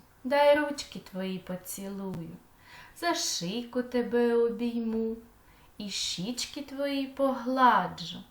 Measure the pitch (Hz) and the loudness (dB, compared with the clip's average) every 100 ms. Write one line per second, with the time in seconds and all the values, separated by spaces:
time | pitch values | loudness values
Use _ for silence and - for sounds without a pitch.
0 | - _ 254 285 294 294 294 285 - 185 | -18 _ 0 6 6 6 4 -4 -10 -14
1 | - 185 190 185 - 180 - - 196 196 | -10 -6 -6 -6 -8 -10 -10 -12 -10 -8
2 | 196 170 165 175 - _ - - - - | -8 -8 -10 -14 -20 _ -20 -20 -20 -4
3 | 339 330 - - 170 226 240 247 247 247 | -2 0 -2 -4 -4 -4 -4 -4 -2 -2
4 | 233 240 240 233 233 233 240 233 226 220 | 2 2 4 4 4 2 -2 0 -2 0
5 | 226 226 - _ - - - - 208 - | -2 -4 -10 _ -20 -20 -20 -14 -8 -6
6 | - - 190 247 - 294 285 269 285 277 | -4 -4 -4 -4 -6 -8 -10 -4 -2 -2
7 | 269 - 269 240 233 262 247 - 180 - | -4 0 0 2 0 6 6 6 2 -6
8 | 170 - - | -12 -12 -16